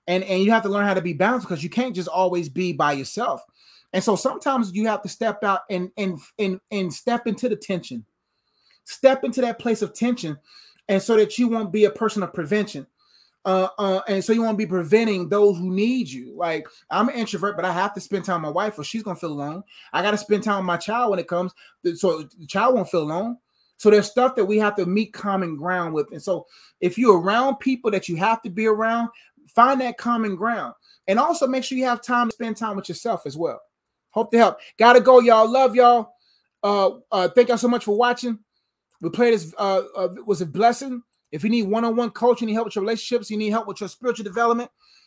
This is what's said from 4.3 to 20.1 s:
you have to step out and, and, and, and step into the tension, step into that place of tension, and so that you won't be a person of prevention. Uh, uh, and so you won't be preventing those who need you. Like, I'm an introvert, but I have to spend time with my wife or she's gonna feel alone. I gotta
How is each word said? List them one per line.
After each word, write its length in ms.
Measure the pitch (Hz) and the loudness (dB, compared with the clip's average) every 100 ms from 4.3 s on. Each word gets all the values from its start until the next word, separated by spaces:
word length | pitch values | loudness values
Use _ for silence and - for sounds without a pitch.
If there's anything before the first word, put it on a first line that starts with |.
| 254 285 269 202 | -2 -2 -2 -2
you 140 | 185 220 | -2 -2
have 160 | 202 | -2
to 80 | 190 | -6
step 340 | - 226 208 | -4 -4 -2
out 180 | 208 185 - | -2 -2 -4
and, 180 | 185 185 - | -6 -6 -6
and, 220 | 190 160 - - | -6 -6 -10 -6
and, 240 | 202 185 - | -4 -4 -6
and 240 | 208 180 | -6 -4
step 320 | - - 233 233 | -4 -4 -4 -4
into 240 | 214 247 | -4 -4
the 60 | 202 | -4
tension, 500 | - 180 - 120 - _ _ _ _ _ _ _ | -6 -6 -8 -14 -16 _ _ _ _ _ _ _
step 400 | - - 269 262 | -18 2 2 2
into 180 | 262 254 | -2 -2
that 160 | 240 233 | -2 -2
place 240 | 240 220 | -4 -2
of 140 | 202 - | -4 -2
tension, 420 | 240 240 165 147 _ - - _ - | -2 -2 -6 -10 _ -20 -20 _ -2
and 120 | 196 | -2
so 140 | 190 220 | 2 2
that 240 | 214 220 | 2 2
you 80 | 240 | 0
won't 240 | 226 202 | -2 -2
be 140 | 208 202 | 2 2
a 40 | |
person 320 | - 220 208 | 2 -4 -2
of 100 | 175 | -6
prevention. 540 | - 147 208 202 143 - _ _ _ _ _ 190 | -6 -2 -2 -2 -8 -16 _ _ _ _ _ -2
Uh, 240 | 190 190 - | 0 0 -2
uh, 220 | 196 190 - | -2 -2 -2
and 160 | 196 | -2
so 80 | 185 | 0
you 120 | 226 | 0
won't 160 | 226 208 | 0 -2
be 60 | 196 | -2
preventing 640 | 180 160 220 226 190 170 | -4 2 2 4 -2 0
those 300 | 202 202 170 | 4 4 2
who 140 | 185 | -2
need 360 | 185 226 254 165 | -2 0 -2 -4
you. 280 | 127 123 - | -10 -14 -6
Like, 320 | 170 160 - _ - | -4 -4 -8 _ -4
I'm 180 | 180 240 | 0 0
an 60 | 254 | -2
introvert, 400 | 220 185 202 202 | -6 -4 -4 -4
but 100 | 185 | -4
I 60 | |
have 220 | 175 202 196 | -2 -4 -6
to 60 | |
spend 240 | - 196 185 | -8 -6 -4
time 180 | 175 | -4
with 60 | 156 | -4
my 40 | |
wife 240 | 165 214 208 | -4 -4 -6
or 60 | |
she's 180 | 143 226 | -10 -8
gonna 140 | 202 170 | -8 -8
feel 160 | 165 | -8
alone. 320 | 143 143 170 - - - | -8 -8 -10 -14 -20 -8
I 120 | 156 | -4
gotta 140 | 202 | -2